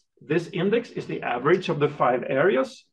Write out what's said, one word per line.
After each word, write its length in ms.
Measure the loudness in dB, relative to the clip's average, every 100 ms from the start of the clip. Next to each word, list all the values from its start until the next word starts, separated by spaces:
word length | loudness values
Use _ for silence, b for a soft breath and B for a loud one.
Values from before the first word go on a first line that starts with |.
| _ _
This 280 | -2 -2 -2
index 380 | -2 0 0 -2
is 160 | -8 -8
the 160 | -6
average 480 | -4 -2 2 2 2
of 100 | 0
the 80 | 0
five 360 | 2 0 0 0
areas, 560 | 2 2 2 0 -6 _